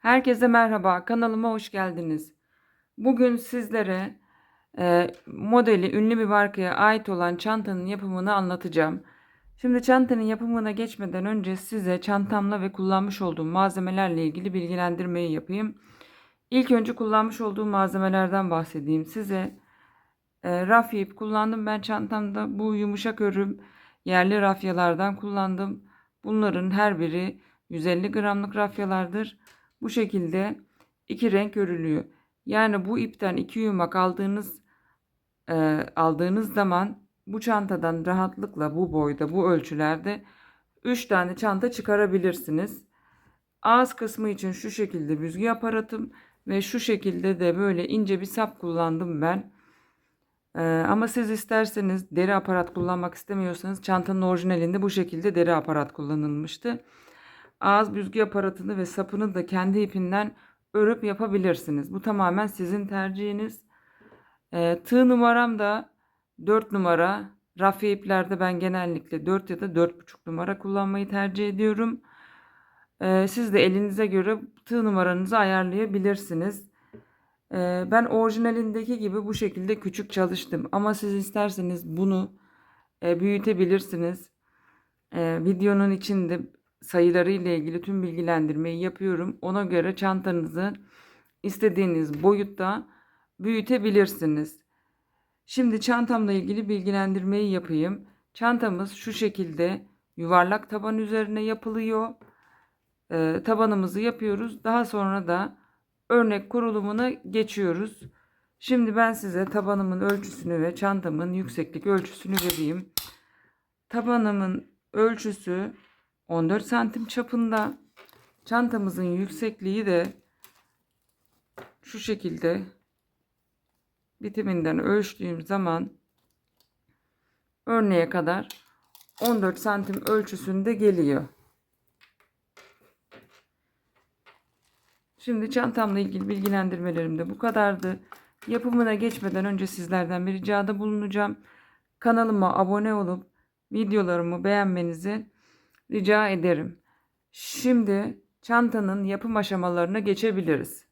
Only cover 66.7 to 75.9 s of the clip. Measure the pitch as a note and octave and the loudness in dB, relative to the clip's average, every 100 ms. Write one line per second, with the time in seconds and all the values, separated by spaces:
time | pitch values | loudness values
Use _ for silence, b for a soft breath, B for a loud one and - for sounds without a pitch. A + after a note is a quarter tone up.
66.7 | G3+ F3+ E3+ F3 G#3 G3+ _ _ - G3 | 0 2 4 2 0 -6 _ _ 0 0
67.7 | G3 G#3 G3+ G3+ F#3+ F#3 F#3+ F#3 F3+ F#3 | 2 0 0 0 0 0 0 0 0 -2
68.7 | F#3 F3 E3 - D#3+ D3+ F#3+ F#3+ F3 G3 | -2 -2 -4 -6 -6 0 -2 -2 -8 -2
69.7 | E3 E3+ F3 - - - E3 F3+ G3 G3 | 2 2 0 -20 -20 -10 -6 -4 -4 -4
70.7 | G3 G3 G3 G3 G3+ G3 F#3+ G#3 G3 A3 | -2 0 -2 -2 -2 -2 -2 -2 2 2
71.7 | G#3 A3+ A#3 b b b b b b b | 2 0 -2 b b b b b b b
72.7 | b b _ F#3+ F#3+ F#3+ G3 A#3 G3+ F#3 | b b _ 2 4 2 0 2 4 6
73.7 | F#3 G#3 G3 G#3+ F#3+ F#3 A3 - _ - | 4 0 0 2 2 2 -2 -4 _ -4
74.7 | A#3 A3 F#3+ F3+ F3+ F#3 A3 G3 F#3+ F#3 | 0 2 2 2 0 0 2 4 2 0
75.7 | F#3 G#3+ | -2 -2